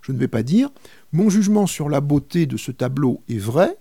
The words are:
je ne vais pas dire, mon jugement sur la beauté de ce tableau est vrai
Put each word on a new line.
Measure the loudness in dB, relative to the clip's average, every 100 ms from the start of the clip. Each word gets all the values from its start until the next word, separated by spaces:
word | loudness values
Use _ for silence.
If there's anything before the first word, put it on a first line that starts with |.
je | -6
ne | -4
vais | -2
pas | -2
dire, | 0 2 0 -6 -20 -20 -4
mon | 0 2
jugement | 4 4 2 0
sur | -2 -2
la | 0
beauté | 2 0 0 -2 0
de | -2
ce | -8
tableau | -6 -4 0 0 -2 -6
est | -6
vrai | -2 0 0 -2